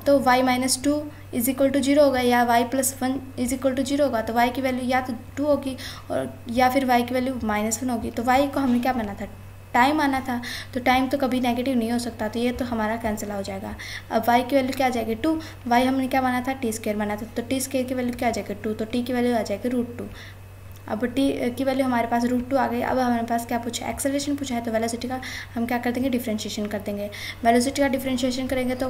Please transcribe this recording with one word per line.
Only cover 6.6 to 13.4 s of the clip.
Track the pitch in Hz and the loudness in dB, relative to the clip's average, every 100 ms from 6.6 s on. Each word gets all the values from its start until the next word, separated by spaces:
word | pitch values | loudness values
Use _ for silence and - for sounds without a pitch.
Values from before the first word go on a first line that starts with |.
| 254 | 4
फिर | 277 254 | 4 4
y | 240 240 | 4 4
की | |
वैल्यू | 254 254 247 | 0 -2 -2
माइनस | 220 208 220 226 | -2 0 0 -2
वन | 254 | -2
होगी। | 233 233 | -2 -4
तो | 240 | -2
y | 247 254 285 | 4 4 4
को | 285 | 2
हमें | 262 240 | 2 2
क्या | 262 | 2
माना | 247 202 | 0 -2
था, | 202 196 - - - - | -6 -10 -12 -16 -18 0
टाइम | 240 269 311 | 4 6 4
आना | 277 262 | 2 0
था, | 254 240 - - - | -2 -4 -4 -10 -8
तो | 247 | -2
टाइम | 247 254 254 | 2 4 4
तो | 285 | 0
कभी | 262 254 | 2 2
नेगेटिव | 254 240 262 247 | 2 0 0 0
नहीं | 226 | 0
हो | 240 | 0
सकता, | 240 - 214 | -2 -4 -4
तो | 233 | 0
ये | 247 | -2
तो | 240 | -2
हमारा | 247 226 214 233 | -2 -2 -2 -2
कैंसिल | 226 208 208 | -2 -4 -4
हो | 202 | -6